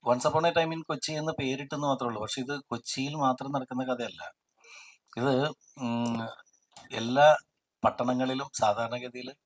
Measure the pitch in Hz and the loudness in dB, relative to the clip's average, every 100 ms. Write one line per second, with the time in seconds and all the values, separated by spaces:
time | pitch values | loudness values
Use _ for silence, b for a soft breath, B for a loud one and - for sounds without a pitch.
0 | 113 123 151 156 170 170 160 165 160 147 | 2 2 4 4 4 4 0 -2 -6 -4
1 | - 156 156 - 135 135 143 147 147 131 | -4 -4 -4 -2 -2 -2 -6 -2 0 0
2 | 123 113 107 - 131 143 - 113 - - | -2 -4 -4 -6 -4 -6 -6 -8 -6 -4
3 | 139 156 135 127 139 139 127 127 131 123 | -4 0 0 0 -2 -4 -4 -6 -4 -4
4 | 113 90 - _ _ _ B B B B | -4 -8 -16 _ _ _ B B B B
5 | _ - 131 127 147 - _ - 123 117 | _ -2 2 2 0 -4 _ -10 -4 -2
6 | 117 117 113 - _ _ _ - - 107 | -2 -4 -6 -12 _ _ _ -20 -10 -6
7 | 117 131 151 - _ _ _ _ 110 - | -2 6 8 8 _ _ _ _ 0 2
8 | 123 127 131 131 139 - 110 104 117 123 | -2 0 0 -2 -4 0 2 2 -2 -6
9 | 123 123 127 139 | -10 -12 -14 -16